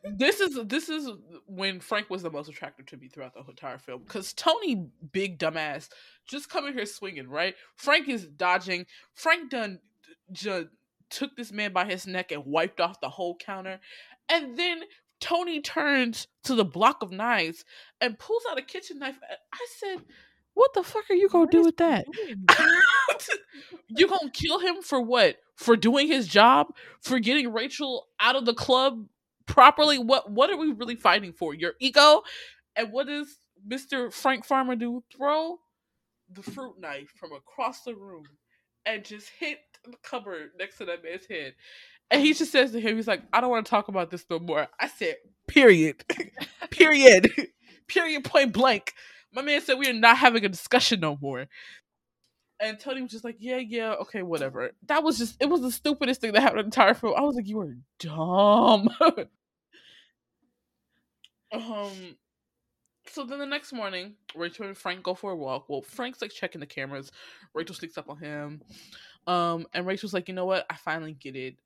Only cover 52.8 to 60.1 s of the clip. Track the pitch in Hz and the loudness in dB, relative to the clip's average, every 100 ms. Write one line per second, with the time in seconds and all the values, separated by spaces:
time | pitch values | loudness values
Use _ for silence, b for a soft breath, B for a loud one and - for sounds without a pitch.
52.8 | 285 262 254 220 233 233 233 254 233 233 | -8 -8 -8 -10 -12 -12 -6 -6 -6 -6
53.8 | 220 214 196 214 180 160 135 127 123 _ | -4 -6 -6 -8 -6 -4 -4 -6 -10 _
54.8 | - 302 311 226 233 - 285 339 254 226 | -2 0 0 -2 -6 -2 0 0 0 -4
55.8 | 294 285 262 254 226 208 262 214 208 247 | -4 -2 -2 -2 2 4 4 2 -4 4
56.8 | 202 - 220 - 285 247 202 214 165 123 | 4 4 0 0 0 -2 -6 -6 -8 -12
57.8 | _ _ 165 156 165 185 208 214 233 208 | _ _ -10 -6 0 4 6 6 6 4
58.8 | 214 - 330 - - _ _ _ _ b | 2 4 2 2 -12 _ _ _ _ b
59.8 | b b b | b b b